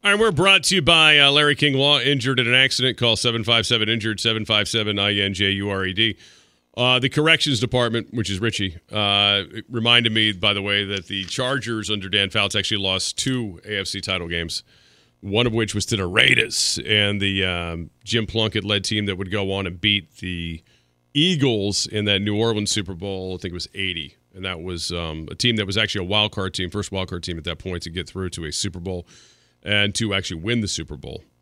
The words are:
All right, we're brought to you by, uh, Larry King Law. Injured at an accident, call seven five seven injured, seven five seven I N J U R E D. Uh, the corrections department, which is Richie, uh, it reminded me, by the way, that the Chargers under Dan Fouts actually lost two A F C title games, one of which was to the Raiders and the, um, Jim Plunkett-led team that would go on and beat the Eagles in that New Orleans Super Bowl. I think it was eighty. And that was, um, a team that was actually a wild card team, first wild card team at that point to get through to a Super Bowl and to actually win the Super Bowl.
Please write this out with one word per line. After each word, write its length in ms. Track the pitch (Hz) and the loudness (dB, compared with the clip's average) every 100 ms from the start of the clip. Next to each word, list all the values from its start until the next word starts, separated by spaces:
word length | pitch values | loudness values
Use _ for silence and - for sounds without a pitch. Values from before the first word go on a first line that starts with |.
All 60 | 202 | 2
right, 80 | 208 | 4
we're 140 | 226 | 4
brought 320 | 151 190 190 | 4 4 4
to 100 | - | 4
you 80 | 190 | 2
by, 360 | 147 165 156 151 | 4 6 8 8
uh, 100 | 139 | 8
Larry 240 | 143 147 | 6 4
King 200 | 143 147 | 4 2
Law. 260 | 135 143 147 | 4 4 4
Injured 400 | 123 143 117 127 | 2 0 2 0
at 60 | 117 | 4
an 60 | |
accident, 420 | 127 131 - 127 117 | 4 4 2 0 2
call 160 | 120 110 | 2 2
seven 280 | 123 117 | 2 0
five 220 | 110 117 113 | 2 2 2
seven 220 | 117 107 | 0 2
injured, 300 | 117 110 104 | 0 -2 -2
seven 240 | 117 110 | 0 0
five 240 | 107 107 104 | 0 0 2
seven 300 | 113 107 101 | -2 -2 0
I 160 | 101 | 0
N 180 | 101 98 | 2 0
J 160 | 95 98 | 2 0
U 160 | 98 101 | 2 -2
R 140 | 98 | -2
E 80 | 95 | -2
D. 240 | 92 113 98 - - _ _ _ - | 0 0 0 -14 -20 _ _ _ -2
Uh, 220 | 123 127 | 2 2
the 100 | 123 | 2
corrections 520 | 151 156 160 - 123 | 2 4 4 2 0
department, 520 | 120 123 120 117 - | 0 2 2 0 -4
which 140 | 117 92 | -6 -4
is 100 | 95 | -2
Richie, 380 | 113 - 98 82 _ | -2 -2 -6 -6 _
uh, 540 | 107 101 101 101 101 92 | -2 2 4 4 2 -2
it 120 | 110 - | -12 -8
reminded 440 | 123 117 120 117 | -2 4 4 4
me, 200 | 110 107 | 2 0
by 220 | 92 101 | 2 0
the 80 | 101 | 0
way, 220 | 98 101 | 0 0
that 220 | 98 98 90 | 0 -4 -6
the 180 | 98 90 | -8 -6
Chargers 640 | - 127 139 110 113 101 | -4 -2 -4 -4 -6 -4
under 180 | 107 95 | -4 0
Dan 220 | 101 98 | 2 2
Fouts 260 | 110 101 104 | 0 0 0
actually 220 | 98 104 | -2 -2
lost 340 | 98 92 - - | -2 -2 -2 -4
two 420 | - 131 110 85 | -2 -2 -4 -10
A 140 | - 104 | -8 -6
F 60 | 95 | -4
C 140 | 101 | -6
title 260 | 95 92 85 | -4 -4 -2
games, 380 | 85 85 - - _ _ _ _ _ | -4 -4 -6 -10 _ _ _ _ _
one 260 | 98 101 123 | -2 0 2
of 60 | |
which 200 | 110 107 | 0 -2
was 140 | 104 - | -2 -2
to 100 | 107 | -2
the 100 | 92 | 0
Raiders 720 | 95 131 127 113 - - - | 4 4 4 2 0 -2 -2
and 360 | - 104 101 101 | 0 2 2 0
the, 240 | 98 95 | 0 0
um, 460 | 92 87 85 82 82 _ | 0 -2 -4 -8 -10 _
Jim 220 | 101 120 107 | -4 -2 -2
Plunkett-led 560 | 113 110 110 98 104 | 0 0 -2 0 -2
team 220 | 95 107 101 | 0 -2 -2
that 100 | 92 | -4
would 140 | 95 | -4
go 220 | 101 98 | -4 -2
on 160 | 98 95 | -2 -4
and 120 | 87 | 0
beat 360 | 107 101 78 - | 2 2 -2 -12
the 460 | 92 87 85 82 _ _ _ _ _ | -8 -6 -6 -10 _ _ _ _ _
Eagles 720 | 143 170 170 139 110 101 98 - | 0 2 4 2 2 0 -2 -4
in 200 | 107 104 | -2 0
that 140 | 101 | 0
New 140 | 104 104 | 0 0
Orleans 340 | 113 107 104 | 0 0 -2
Super 240 | - 92 | -4 -4
Bowl. 400 | 90 98 95 92 | -8 -8 -6 -6
I 20 | 92 | -8
think 120 | 95 | -8
it 20 | |
was 140 | 87 - | -8 -10
eighty. 420 | 98 95 85 69 _ _ | -6 -6 -6 -8 _ _
And 100 | 95 95 | -12 -10
that 160 | 87 | -8
was, 280 | 87 87 - | -8 -6 -4
um, 380 | 87 82 80 78 | -4 -6 -8 -10
a 40 | |
team 220 | - 123 113 | -2 0 0
that 100 | 98 | 0
was 100 | 101 | 0
actually 300 | 107 104 90 | -2 -2 -2
a 20 | |
wild 240 | 107 104 | 0 0
card 220 | - 95 | -2 -6
team, 160 | - 90 | -4 -6
first 200 | 101 98 | -4 -6
wild 180 | 98 92 | -6 -6
card 140 | 90 | -8
team 160 | - 82 | -8 -8
at 60 | |
that 140 | 78 82 | -8 -8
point 240 | 98 87 | -8 -8
to 60 | 87 | -8
get 180 | 85 85 | -8 -8
through 220 | 95 92 | -8 -8
to 160 | - 80 | -6 -8
a 40 | |
Super 280 | 73 101 87 | -6 -6 -6
Bowl 260 | 87 90 87 - - _ _ _ | -6 -8 -10 -20 -20 _ _ _
and 320 | - 104 104 | -2 2 2
to 200 | 101 113 | 0 0
actually 260 | 98 95 82 | -2 -4 -6
win 200 | 90 120 | -2 -2
the 60 | 104 | -2
Super 280 | - 76 71 | -4 -8 -12
Bowl. 260 | 67 - - _ | -12 -14 -16 _